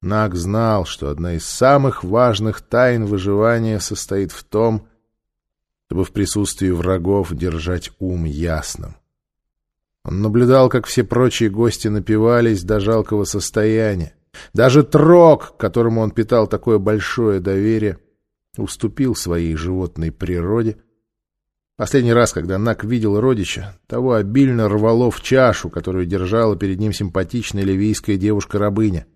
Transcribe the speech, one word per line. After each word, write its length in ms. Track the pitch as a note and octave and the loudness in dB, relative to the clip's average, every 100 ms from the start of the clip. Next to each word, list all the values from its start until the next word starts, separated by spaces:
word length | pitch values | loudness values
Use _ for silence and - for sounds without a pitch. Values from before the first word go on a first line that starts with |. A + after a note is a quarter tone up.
Нак 340 | - G#2+ A2 F2+ | -2 -2 0 -2
знал, 500 | F2 G#2 A2+ G#2+ E2+ | -2 0 0 0 -2
что 240 | - C#2 | -6 -8
одна 240 | D2 F2 | -6 -4
из 120 | E2+ - | -6 -8
самых 580 | - B2+ C#3+ C3+ A#2+ | 0 4 4 2 -2
важных 580 | F2+ G#2+ B2 G#2+ A2 G2+ | -2 2 2 2 -2 -6
тайн 440 | - A#2 B2+ A#2+ G#2+ | -4 2 2 2 -2
выживания 720 | G#2 F#2 G2+ A2 A#2 A2 G#2+ | -2 -2 0 2 0 -2 -4
состоит 520 | - G#2 - F#2+ F#2+ | -6 -10 -6 -4 -4
в 120 | - | -8
том, 440 | - G#2 A2+ A2 - _ _ _ _ _ _ _ _ _ _ | -6 -2 0 -2 -6 _ _ _ _ _ _ _ _ _ _
чтобы 180 | E2+ F#2 | -4 -4
в 60 | |
присутствии 580 | - G2 G#2 G2+ - F#2+ | -2 -4 -2 -4 -2 -2
врагов 640 | F2 E2+ F#2+ E2+ G2+ E2+ | 0 0 -2 0 -2 -2
держать 580 | D#2 F2 E2 D#2+ F2+ - _ | -4 -6 -4 -4 -6 -8 _
ум 240 | F#2 F2+ | -6 -4
ясным. 720 | D#2+ D2 E2+ D#2 - - - - _ _ _ _ _ _ _ _ _ _ - | -4 -4 -4 -4 -6 -12 -14 -16 _ _ _ _ _ _ _ _ _ _ -8
Он 120 | F#2 | -4
наблюдал, 480 | G#2+ G#2+ B2 C3 B2+ | 0 2 4 6 4
как 160 | B2+ - | 2 -2
все 180 | - | -4
прочие 460 | A#2 - B2+ - A2+ | -2 2 0 2 -2
гости 380 | G2 A#2 - A2 | 0 0 0 -4
напивались 760 | G#2 F2+ G#2+ A2+ A#2+ A#2 G#2 | -4 0 2 2 4 2 0
до 160 | F2+ G#2+ | 0 -2
жалкого 460 | G2+ A2+ G2 G#2 G2 | 0 0 0 -2 -2
состояния. 920 | G#2 - - G#2+ A2 A2 G2 D#2 _ _ - - | -4 -4 0 0 2 0 -2 -6 _ _ -20 -10
Даже 300 | - C3 C3+ | 2 6 6
Трок, 720 | C#3+ D3+ D3+ F3 E3 C#3+ - _ | 4 4 6 8 8 6 0 _
к 40 | |
которому 420 | G#2 A#2+ A#2 A2+ | -4 0 0 2
он 100 | A2 | 0
питал 360 | A2 G#2+ A#2+ G#2+ | 0 2 2 2
такое 320 | G#2 - G#2+ | 0 2 2
большое 600 | G2 G#2+ F#2+ - A2+ G2 | 2 -2 -2 -2 0 0
доверие, 600 | F2+ G2 G#2 A2+ G#2+ F2 _ _ _ _ _ - | 0 0 2 0 0 -4 _ _ _ _ _ -10
уступил 580 | G2 - A2 - C3+ A2+ | -10 -6 -6 -2 -2 -2
своей 400 | - E2+ E2+ D#2+ | -2 -2 -2 -2
животной 560 | E2 F#2 F2+ - D#2+ | -4 -4 -4 -4 -6
природе. 680 | - F2+ F2 E2+ A2 A2+ G#2 _ _ _ _ _ _ _ _ _ _ | -6 -6 -4 -2 -2 -2 -6 _ _ _ _ _ _ _ _ _ _
Последний 360 | A2 C#3 A#2+ | -2 0 2
раз, 200 | A#2 A#2 | 2 2
когда 240 | - E2+ F#2+ | 0 -6 -4
Нак 260 | A2+ A2 | -2 -4
видел 360 | G#2 B2 A2 G2+ | -4 -2 0 0
родича, 580 | A#2+ B2 F2+ - G2 F#2+ _ | 0 0 -2 -8 -12 -16 _
того 260 | A#2+ B2+ | -4 0
обильно 540 | A#2 G2+ A#2+ C3+ A#2+ G#2+ | 0 0 2 2 2 0
рвало 440 | G#2 A2 A#2 B2 | 2 2 2 2
в 100 | - | -2
чашу, 480 | - C3 B2+ G#2 F2 | 0 4 4 2 -6
которую 360 | F2 E2+ F#2 F2 | -8 -6 -4 -2
держала 500 | F#2+ F2+ A2 A2+ G2 | -4 -2 0 0 0
перед 240 | G2 F#2+ | -2 -2
ним 120 | G#2+ | -4
симпатичная 720 | G2 G2+ F2+ F#2 B2 A2 G2+ | -4 -4 -4 -4 -6 -6 -4
ливийская 540 | G2 F#2+ G#2 G#2+ - G2+ | -2 0 0 -2 -2 -2
девушка-рабыня. 880 | G2+ G#2 - G#2 G#2 G2+ A2 F2 - | 0 -2 -2 -2 -2 0 0 -2 -8